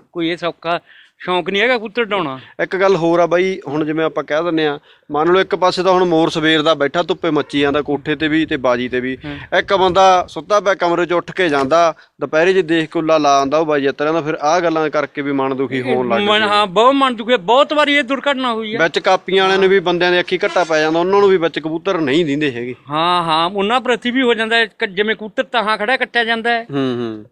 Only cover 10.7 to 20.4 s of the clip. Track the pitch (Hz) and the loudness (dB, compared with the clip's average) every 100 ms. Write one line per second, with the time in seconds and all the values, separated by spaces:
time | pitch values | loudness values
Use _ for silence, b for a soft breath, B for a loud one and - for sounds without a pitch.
10.7 | 190 175 170 170 175 165 170 180 143 135 | 0 0 0 0 -2 -4 -2 0 0 2
11.7 | 160 170 151 b - 139 156 175 190 160 | 4 2 0 b -10 -2 2 2 2 2
12.7 | 165 156 170 160 160 147 139 139 151 160 | 0 0 -2 2 2 4 4 2 0 2
13.7 | 147 139 131 151 165 147 156 147 170 170 | 0 0 0 0 0 -2 -2 0 2 2
14.7 | 160 151 151 139 - 143 139 135 131 135 | 0 0 -2 -4 -4 -4 -2 -2 -2 -4
15.7 | 131 123 127 123 117 208 208 214 208 208 | -4 -2 -2 0 0 2 2 2 0 0
16.7 | 180 240 277 269 226 220 247 175 254 285 | 2 4 4 0 -2 -2 0 2 2 2
17.7 | 302 294 285 240 269 277 262 262 220 220 | 2 2 2 0 -2 -2 -2 -2 -4 -4
18.7 | 220 165 190 196 185 - 190 190 190 190 | -2 0 0 0 0 2 0 2 4 4
19.7 | 196 170 175 180 180 170 180 | 4 2 0 2 2 0 -2